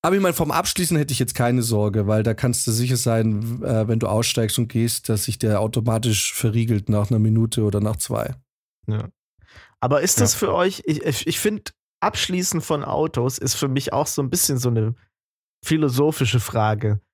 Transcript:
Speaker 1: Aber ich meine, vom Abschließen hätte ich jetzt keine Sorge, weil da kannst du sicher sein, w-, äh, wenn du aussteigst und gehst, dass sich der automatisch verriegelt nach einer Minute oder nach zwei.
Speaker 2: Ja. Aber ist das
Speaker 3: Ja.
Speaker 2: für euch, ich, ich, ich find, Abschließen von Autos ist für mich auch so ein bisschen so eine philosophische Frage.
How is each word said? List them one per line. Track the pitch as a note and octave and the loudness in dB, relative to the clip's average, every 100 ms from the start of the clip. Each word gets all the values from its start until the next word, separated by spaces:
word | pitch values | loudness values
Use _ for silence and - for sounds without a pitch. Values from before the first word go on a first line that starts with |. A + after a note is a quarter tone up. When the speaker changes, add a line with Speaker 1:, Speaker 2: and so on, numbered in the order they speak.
Speaker 1:
Aber | E3 G3 | 2 2
ich | |
meine, | F#3 | 2
vom | E3 D3+ | 2 0
Abschließen | D#3 F3+ - E3+ E3 | 0 -2 -2 0 0
hätte | D3 | 0
ich | C3 | 0
jetzt | B2+ | -2
keine | - A#2+ B2 | 0 2 2
Sorge, | A2+ G#2+ G#2 G#2+ G2+ | 2 2 2 0 2
weil | G#2+ | 2
da | A2 | 2
kannst | A2 B2+ A#2+ - | 0 0 0 0
du | |
sicher | A2 B2 B2+ | 0 0 0
sein, | A#2+ A2+ A2+ G#2 A2+ A#2+ | 0 2 2 0 -4 -6
w-, | E3+ | -2
äh, | A2+ A2 | 0 2
wenn | A2+ | 0
du | A2+ | 0
aussteigst | G#2+ A2+ - A2+ - | 0 0 0 0 0
und | A#2 | -2
gehst, | A2+ A#2 - - | 0 -2 -2 -2
dass | G#2+ | -2
sich | - G#2+ | -2 -2
der | A2+ G#2 | 0 2
automatisch | A2 A#2 A2+ A2+ A2+ G2+ - | 0 0 0 0 0 0 -2
verriegelt | - A#2+ A2+ A2+ A2 G2 | -2 0 0 2 0 2
nach | G#2 G2+ | 0 2
einer | A2+ | 2
Minute | A2 A2 A2+ - | 4 2 2 0
oder | G#2 G2+ | 0 0
nach | G#2 A2 | -2 -4
zwei. | - A2 - C3+ _ _ _ _ - | -4 -4 -4 -8 _ _ _ _ -6
Speaker 2:
Ja. | G#2+ A2+ _ _ _ _ - - _ | -6 -6 _ _ _ _ -20 -20 _
Aber | B2 C#3+ | 0 2
ist | E3+ - | 2 2
das | A#3 | 2
Speaker 3:
Ja. | - | 2
Speaker 2:
für | - | 0
euch, | E3+ F3+ F#3+ - | 2 0 -2 -4
ich, | D3+ | -2
ich, | E3+ B2+ - | -2 -2 -2
ich | - | -2
find, | G#3+ G#3+ - _ _ _ | -2 -2 -10 _ _ _
Abschließen | G3+ G#3 - F3+ F3+ E3 | -4 -2 -2 -2 0 -2
von | - D3+ | -2 -4
Autos | - D3+ D#3+ - A#2+ B2+ | -2 -2 0 0 -2 -2
ist | C3 - | -4 -2
für | C#3 | 0
mich | C3 - | 0 0
auch | C3+ D3+ | -2 -2
so | - | -2
ein | C3+ | -2
bisschen | F3 - C3+ | 0 0 0
so | B2 | 0
eine | A2+ A2 A#2+ _ _ _ _ _ _ - | 0 0 -4 _ _ _ _ _ _ -2
philosophische | D#3 D3+ B2 D3 D3+ B2 B2+ | 2 2 2 2 2 0 0
Frage. | - A#2 G#2+ G#2+ G#2+ G#2 _ | 0 0 0 0 0 -2 _